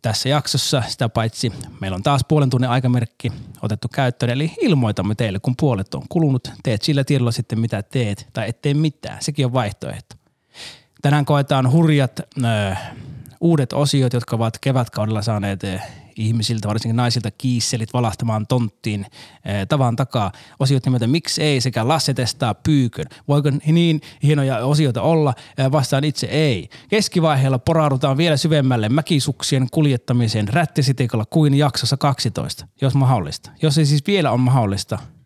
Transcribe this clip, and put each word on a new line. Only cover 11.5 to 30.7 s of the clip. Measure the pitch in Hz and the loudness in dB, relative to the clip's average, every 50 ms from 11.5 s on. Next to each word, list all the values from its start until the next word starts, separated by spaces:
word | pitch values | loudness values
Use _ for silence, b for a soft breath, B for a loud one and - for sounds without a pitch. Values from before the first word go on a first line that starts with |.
| 147 - - 127 | 2 2 2 4
hurjat, | 127 165 170 160 151 143 135 123 - - | 4 4 4 4 4 4 2 0 -2 -8
ö, | - _ _ 151 127 117 113 107 101 98 95 95 B B B B B B B B B B B _ | -14 _ _ -2 0 0 0 0 0 -2 -2 -6 B B B B B B B B B B B _
uudet | - 170 165 151 135 - - | 0 2 2 2 0 0 0
osiot, | - 147 139 - 143 131 123 - | 0 0 2 2 2 2 2 0
jotka | 123 113 - - | -2 -4 -2 -2
ovat | 113 117 113 110 - | -2 -2 -2 -4 -4
kevätkaudella | - 135 127 127 123 - - - 107 104 110 107 | -2 0 0 0 0 -2 -4 -4 -4 -2 -2 -2
saaneet, | 101 117 110 104 98 101 98 92 - | -2 -2 -2 -2 -2 -2 -4 -4 -6
ö, | 98 92 95 B B B B B B B - | -6 -6 -6 B B B B B B B -4
ihmisiltä, | 110 107 117 117 107 - 120 110 104 104 | -2 -2 0 0 0 -2 -4 -4 -2 -2
varsinkin | 107 110 - 117 113 | -4 -2 -2 -2 0
naisilta, | 120 123 120 117 127 101 104 | 0 2 2 0 0 -2 -6
kiisselit | - _ - 127 123 120 - - - 113 110 104 - | -10 _ -2 -2 0 0 -2 -2 -4 -4 -6 -4 -2
valahtamaan | 123 120 113 101 - - 117 110 107 107 - | -2 -2 -2 -2 -2 -2 -2 -2 -2 0 0
tonttiin, | 131 127 117 107 _ _ - 117 104 101 101 - B B B B B B B - 101 101 | 0 0 0 -2 _ _ -6 -4 -4 -4 -6 -10 B B B B B B B -6 -4 -4
ö, | 98 | -2
tavan | 92 156 147 - - 117 | 0 0 2 2 0 0
takaa. | - 139 - - 127 - - B B B B B B | 0 -4 -2 -2 -2 -2 -2 B B B B B B
Osiot | 135 131 143 131 - | 0 2 2 2 2
nimeltä | - 127 123 110 113 | 0 0 0 2 2
Miksi | 135 170 - - - - 151 | 0 0 0 -4 -4 -2 0
ei | 151 143 127 | 0 2 2
sekä | 113 127 117 120 110 123 | 0 0 -2 -2 0 0
Lasse | 151 - - - 135 | 0 0 0 -2 -2
testaa | 120 127 113 - - 143 117 101 | -2 -2 -4 -2 -2 -2 -2 -2
pyykön. | _ _ 160 156 143 127 117 - - - - B B B - | _ _ 2 2 2 2 0 -2 -6 -12 -12 B B B 0
Voiko | 143 147 139 147 131 143 - | 0 2 2 2 0 0 0
niin | 156 160 170 170 170 160 151 B B B B - | 2 2 4 4 2 2 0 B B B B 2
hienoja | 143 156 147 139 135 131 110 | 2 2 2 2 0 0 -2
osioita | 117 131 147 147 156 135 113 113 | 0 0 2 2 2 2 0 0
olla? | - 151 165 160 151 143 123 B B B B B | 0 2 2 2 2 0 -2 B B B B B
Ö, | 131 131 | 0 2
vastaan | 131 151 123 - - 135 143 | 2 2 0 2 0 0 0
itse, | 156 139 - - - | 0 -2 -2 -6 -2
"Ei." | - 151 160 147 120 92 - - B B B B | 0 0 2 2 0 -2 -4 -10 B B B B
Keskivaiheella | - 220 202 - - 185 160 160 147 135 135 135 135 120 | -2 0 0 0 0 0 2 2 2 2 2 2 0 0
poraudutaan | - - 160 160 156 147 139 123 143 143 135 135 | 0 2 2 2 2 2 2 2 0 0 2 2
vielä | 165 170 151 135 | 2 2 2 2
syvemmälle | - 160 160 151 135 131 127 117 107 107 | 2 2 2 2 2 2 2 2 2 2
mäkisuksien | 123 156 156 - 175 143 123 151 135 - - - 143 131 127 123 | 2 0 0 2 0 0 0 -2 -4 -4 -2 -2 0 0 0 0
kuljettamiseen | - 165 151 143 131 120 _ - 127 123 120 107 104 113 104 101 | 0 2 2 2 2 0 _ 0 2 2 2 2 2 0 -2 0
rättisitikolla | 113 175 165 151 | 0 0 0 0